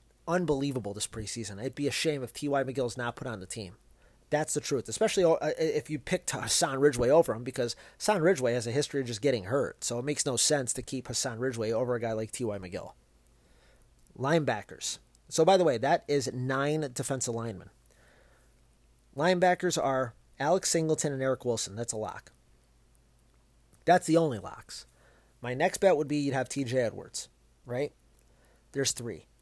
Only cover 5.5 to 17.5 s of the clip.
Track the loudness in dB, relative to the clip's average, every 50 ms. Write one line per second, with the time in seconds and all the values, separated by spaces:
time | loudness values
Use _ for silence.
5.5 | -2 0 0 0 0 -2 -2 -4 -8 -8 -4 -4 -4 -4 -4 -4 -6 -4 -2 0
6.5 | 0 2 2 2 2 6 4 4 6 6 4 6 6 6 6 4 2 -4 -4 -8
7.5 | -4 -2 -2 -4 -4 -8 -14 -20 -16 -6 0 2 2 4 6 4 4 4 2 2
8.5 | 2 0 0 -2 0 -2 -2 -2 -2 -4 -4 -4 -4 0 0 2 2 0 0 0
9.5 | 0 0 0 0 -4 -6 -6 -4 -4 -4 -2 -4 -2 -2 -2 -2 0 2 4 4
10.5 | 4 2 2 -2 -4 -6 -6 -6 -8 -8 -6 -6 -4 -2 -2 -2 -4 -2 -4 -2
11.5 | -2 -2 -2 0 0 0 0 0 -2 -2 -2 -2 -2 -2 -4 -6 -6 -4 -4 -4
12.5 | -4 -4 -8 -8 -8 -10 -10 -10 -16 _ _ _ _ _ _ _ _ _ _ _
13.5 | _ _ _ -20 _ _ _ _ _ _ _ _ -12 -6 -2 2 2 2 2 2
14.5 | -2 -2 -4 -12 -14 -10 -8 -8 -8 -8 _ _ _ _ _ -4 2 4 6 8
15.5 | 8 8 8 6 4 2 2 2 2 2 2 2 0 0 0 0 -4 -4 -2 -2
16.5 | 0 0 0 0 0 -2 -2 -4 -4 -6 -4 -2 -2 -2 -2 -4 -4 -4 -4 -6